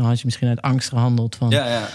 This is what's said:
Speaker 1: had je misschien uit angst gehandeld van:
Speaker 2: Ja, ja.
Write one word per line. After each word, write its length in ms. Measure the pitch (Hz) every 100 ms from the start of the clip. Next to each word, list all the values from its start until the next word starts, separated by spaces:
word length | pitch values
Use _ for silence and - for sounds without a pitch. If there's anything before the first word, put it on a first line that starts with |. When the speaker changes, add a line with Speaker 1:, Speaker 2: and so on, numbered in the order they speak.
| 117
Speaker 1:
had 120 | 117
je 80 | 120
misschien 220 | - 123
uit 120 | 117
angst 280 | 139 131 -
gehandeld 460 | 123 123 120 110 -
van: 140 | 120
Speaker 2:
Ja, 180 | 139 123
ja. 200 | 117 104